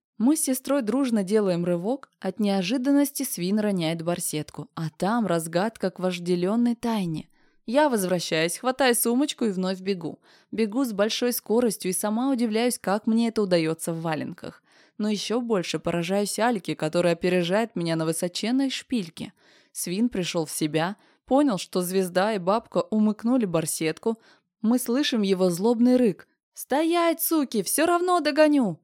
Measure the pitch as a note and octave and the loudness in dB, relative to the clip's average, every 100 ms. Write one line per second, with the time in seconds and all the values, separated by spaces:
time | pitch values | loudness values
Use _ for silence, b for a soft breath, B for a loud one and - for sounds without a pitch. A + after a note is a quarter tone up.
0 | _ - A3 D#4 - B3+ - C#4+ G#3+ B3+ | _ 0 2 2 0 -2 0 -2 0 0
1 | C4+ A3+ F#3 G#3+ G3+ E3+ F3 F3 F#3 C4+ | 0 0 0 2 2 0 0 -2 -2 -6
2 | - _ F#3+ F#3 G#3 G3 F3+ B3+ B3 C#4+ | -8 _ -8 -2 0 0 0 -2 2 2
3 | C#4+ - C4 - F3 G#3+ G#3+ G3 D#3+ E3 | 2 -2 -8 -4 -2 0 0 0 -2 -2
4 | E3 F3 - D3+ D3 - D3 - D#3+ - | -4 -4 -4 -6 -6 -10 -12 -8 -8 -4
5 | F3+ A3+ G3+ E3+ E3 E3+ G#3+ - F#3+ F3+ | -2 0 0 0 -2 -2 -2 -2 -6 -2
6 | F#3 F3+ F3 F3+ F3 A3+ A#3+ A#3 A#3 A3 | -4 -4 -2 0 0 0 0 0 -2 -2
7 | F3+ D#3 - _ _ _ - B3 D4+ A#3 | -2 -4 -8 _ _ _ 0 4 4 4
8 | F#3 F3+ - D#3+ E3 - A#3+ B3+ C4 A#3+ | 0 -2 0 0 0 0 -2 2 2 4
9 | A#3 A#3+ D4+ - A3+ F#3 F#3 F#3+ F#3 F#3+ | 2 2 0 0 -2 0 -2 -4 -4 -4
10 | D#3+ - b b b G#3 A3 A3 C4+ G3 | -6 -10 b b b -2 -2 0 -2 0
11 | G#3+ - A#3+ A#3 - A3 B3 F#3 F3+ F3+ | 0 0 -2 -2 0 2 2 0 -4 -4
12 | G#3 G#3+ C4 C4 A#3 G#3+ B3 - - G3+ | -2 -2 0 0 0 0 0 -2 -2 -2
13 | A#3 A3 A#3 A3+ G3+ F3 D#3+ D#3+ - E3 | 2 2 2 0 2 2 2 -2 -4 -4
14 | E3 D3+ B2+ - - - b b b - | -4 -4 -4 -10 -14 -18 b b b -6
15 | G#3+ G#3 - A3 A#3+ G#3 E3 D#3+ E3+ E3+ | -4 -2 -2 -4 0 -2 -2 -4 -2 -2
16 | E3+ G3 G3+ - A3+ A3+ - D3+ D#3 E3+ | -2 -2 -2 -2 0 0 -4 -4 -2 0
17 | F3 E3+ F3+ F3+ E3+ G3 A3+ - E3+ E3 | 2 2 2 0 2 0 -2 -4 -2 0
18 | D#3+ D#3+ F3+ - G#3 B3+ C4+ - - B3+ | -2 -2 -4 -4 -2 0 0 -4 -4 -4
19 | E3 - - b b b b - - F3+ | -4 -10 -16 b b b b -10 -6 -2
20 | A#3+ G#3 E3+ F3 D3+ - D#3 D3+ E3+ G#3 | -2 -2 -2 -2 -4 -2 -2 0 -2 -4
21 | b b - C4 D4 F#3 - F#3 F3+ F#3 | b b 0 2 4 0 -4 -4 -2 0
22 | F#3 F3 G3+ G#3+ F3 A3 - F#3 - G#3+ | 0 0 0 0 0 0 0 -4 0 2
23 | G#3+ G#3 A3+ B3+ G#3 E3 D#3 - D#3+ D#3+ | 2 2 0 0 2 0 -2 -2 -4 -2
24 | A3+ A3+ b b b _ G#3+ B3 A#3+ A#3+ | -4 -4 b b b _ 0 0 0 0
25 | D4 A#3 G3 F#3 F#3 E3+ G#3+ A#3 A#3+ B3+ | 0 0 2 2 2 2 0 4 4 6
26 | A#3+ E3 - _ _ - - C#4 E4 E4+ | 4 0 -8 _ _ -18 -4 0 2 2
27 | E4+ D#4+ - D#4+ C#4 A3+ F3 - E4 F4 | 2 0 0 0 0 -2 -2 0 2 2
28 | F4+ F4+ D4 D4 D4+ C#4+ A3 D#3+ | 2 2 2 4 4 4 2 -2